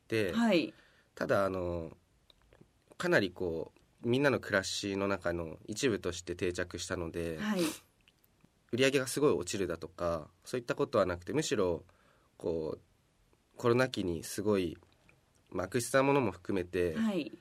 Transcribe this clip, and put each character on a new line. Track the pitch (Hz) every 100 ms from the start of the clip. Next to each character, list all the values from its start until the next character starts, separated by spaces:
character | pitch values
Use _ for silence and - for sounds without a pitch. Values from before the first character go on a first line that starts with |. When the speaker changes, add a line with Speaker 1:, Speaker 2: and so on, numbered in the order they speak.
| -
Speaker 1:
て、 | 113 95
Speaker 2:
は | 226 233
い。 | 175 117 - - _ _
Speaker 1:
た | - 156
だ、 | 110 98
あ |
の | 95 87 85 80
ー、 | - _ _ _ _ _ - - _ _ -
か | 175
な | 156
り | 95
こ | 87 92 82 - - _ _
う、 | 117
み | 127
ん |
な | 143
の | 110
暮 | - 101
ら |
し | 95 - 101 98
の | 98
中 | 95 87
の | 85 80 - -
一 | 107 135
部 | 98
と | 90
し | 87
て | - 87
定 | 92
着 | 87 87 87
し | -
た | 90
の | 82
で、 | 85 85 80
Speaker 2:
は | 214 190
い。 | 160 - - _ _ _ _ _ _ _ _
Speaker 1:
売 | 120
り | 135
上 |
げ | 139
が | 127
す | -
ご | 143
い |
落 | 80 -
ち | 101
る | 87
だ | 82
と | -
か、 | - 87 82 73 _ -
そ | 127
う |
い |
っ | -
た |
こ | 139 143
と | 110
は | 92
な | 87
く | 90
て、 |
む | 123
し | 156 110
ろ、 | 90 80 - _ _ _ _ -
こ | - 82 78 -
う、 | - _ _ _ _ _ _ -
コ | 120
ロ | 120
ナ | 131
期 | 107 92
に | 82
す | - -
ご | 104 101
い、 | 85 - - _ - _ _ _ _
ま | 92
あ、 | 92
悪 | 123
質 | -
な | 135
も | 135
の | 139
も | 110
含 | 90 - 98
め |
て、 | 90 92 87 131
Speaker 2:
は | 220
い。 | 185 139 -